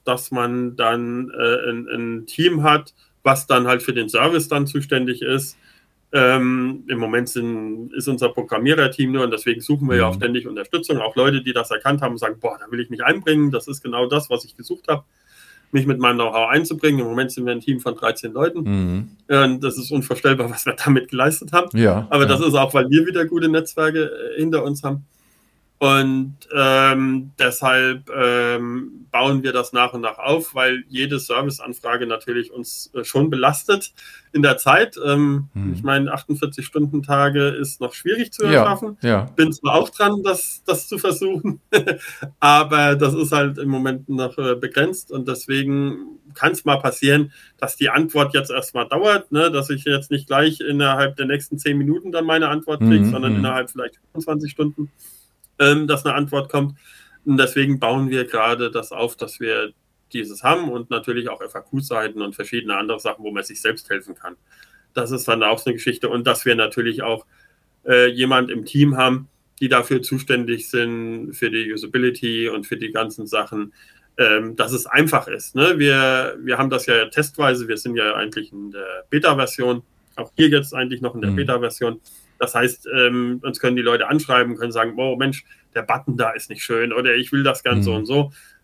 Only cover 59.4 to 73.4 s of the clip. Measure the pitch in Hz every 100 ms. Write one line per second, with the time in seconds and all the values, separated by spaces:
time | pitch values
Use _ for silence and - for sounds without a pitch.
59.4 | 113 110 107 - _ _ _ 120 104 104
60.4 | 127 170 165 120 120 117 110 120 117 107
61.4 | 98 98 - 135 139 113 110 107 101 98
62.4 | 101 117 110 101 107 110 110 107 107 101
63.4 | 95 104 107 110 - 98 92 87 90 90
64.4 | _ _ _ _ _ - 117 127 123 113
65.4 | 107 110 - 117 - 117 117 120 120 117
66.4 | 123 117 107 - 117 110 113 113 - _
67.4 | _ _ _ _ - 127 123 123 127 127
68.4 | 123 120 107 143 147 131 127 131 139 _
69.4 | _ - 131 127 123 131 123 135 - 123
70.4 | 117 117 - 123 117 117 113 113 123 98
71.4 | 113 113 107 110 104 127 123 123 120 113
72.4 | 113 107 101 110 110 110 113 107 104 107